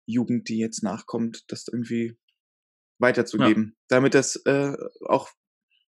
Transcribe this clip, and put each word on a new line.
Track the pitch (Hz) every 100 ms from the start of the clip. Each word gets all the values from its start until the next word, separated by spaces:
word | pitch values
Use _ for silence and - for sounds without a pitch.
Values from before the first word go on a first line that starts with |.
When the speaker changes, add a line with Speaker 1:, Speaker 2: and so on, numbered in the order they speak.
| -
Speaker 1:
Jugend, | 120 117 120 -
die | 110
jetzt | 113 -
nachkommt, | 101 107 - 117 117 117 -
das | - -
irgendwie | 120 117 117 117 117 _ _ _ _ _ _ _ -
weiterzugeben. | 123 127 113 113 107 107 107 -
Speaker 2:
Ja. | -
Speaker 1:
Damit | 127 135
das, | 185 - - -
äh, | 139 139 - - -
auch | - 135 - _ _ _ _ _ _